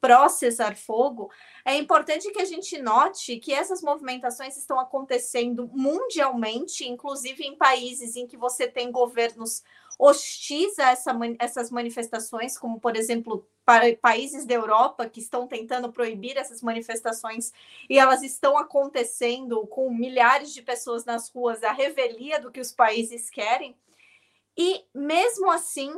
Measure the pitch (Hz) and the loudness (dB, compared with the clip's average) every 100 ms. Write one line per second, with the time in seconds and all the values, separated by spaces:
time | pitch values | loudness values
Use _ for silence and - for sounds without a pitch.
0 | 254 240 294 - 247 233 220 202 - 220 | 10 10 8 4 -2 0 -4 -4 -6 0
1 | 269 233 196 - - - - 277 294 311 | 0 0 -14 -16 -20 -8 -2 -2 4 2
2 | 302 311 392 415 381 330 - 320 247 220 | 4 -4 -4 -6 -6 -6 -10 -8 2 4
3 | 294 381 - 240 269 277 359 370 302 330 | 4 0 -10 -8 -4 -2 -2 -4 -2 -4
4 | 269 254 247 233 269 277 - 262 254 269 | -4 -6 -6 -8 -12 -12 -4 -4 -2 -6
5 | 269 247 - 247 240 240 240 269 269 330 | -2 -4 -2 -4 -4 -4 -8 -2 -2 -2
6 | 508 320 277 247 220 226 330 - 262 240 | -4 0 0 0 -4 -4 -8 -10 -10 -10
7 | 285 277 247 262 285 285 285 254 247 247 | -10 -8 -10 -10 -12 4 4 4 -2 -10
8 | 233 240 247 247 247 240 247 247 247 247 | -10 -10 -12 -6 -6 -2 -4 -4 -6 0
9 | 240 240 233 226 226 - _ _ _ - | 0 2 -2 -2 -10 -10 _ _ _ 6
10 | 285 277 - - - 294 392 403 262 254 | 8 8 2 -10 -8 -2 -2 2 2 4
11 | - 240 233 233 240 254 240 240 233 233 | 0 -4 -4 -4 -4 -4 -6 -6 -6 -8
12 | 233 226 226 233 247 - 240 226 240 226 | -8 -8 -8 -8 -8 -8 -8 -4 -2 -2
13 | 226 233 226 214 - _ - 233 240 233 | -2 -4 -4 -8 -8 _ 6 8 8 4
14 | 240 220 277 302 254 240 220 220 262 - | 2 2 -2 -10 -2 -2 2 4 4 0
15 | 226 226 226 247 247 240 226 247 247 233 | -10 -10 -8 -6 -6 -10 -6 -6 -6 -4
16 | 233 214 240 277 277 233 240 226 226 226 | -4 -4 -6 -6 -8 -6 -6 -4 -6 -6
17 | 226 226 220 226 - _ - - - 269 | -6 -6 -8 -8 -10 _ -20 -20 4 6
18 | 262 269 277 - 277 294 - 285 277 277 | 8 6 0 0 4 4 2 0 0 -2
19 | 233 - 240 247 262 226 208 - 262 233 | -4 -2 -4 -4 -4 -6 -4 -4 -2 -2
20 | 254 254 233 277 285 269 240 240 - 233 | -2 4 6 6 0 -16 -8 -8 -4 -6
21 | 233 233 - 254 240 226 220 247 277 294 | -4 -6 -8 -4 -2 0 -2 0 -2 0
22 | 247 233 277 302 247 254 247 - 226 214 | -2 -4 -6 -6 -6 -12 -12 4 4 4
23 | 226 233 - - 214 254 269 - _ _ | -4 -6 -12 -6 0 0 -2 -16 _ _
24 | _ _ _ _ _ - 349 381 _ 262 | _ _ _ _ _ -2 -2 -2 _ -8
25 | 285 330 453 453 370 339 - - 277 | -2 2 2 2 0 0 -2 -8 -8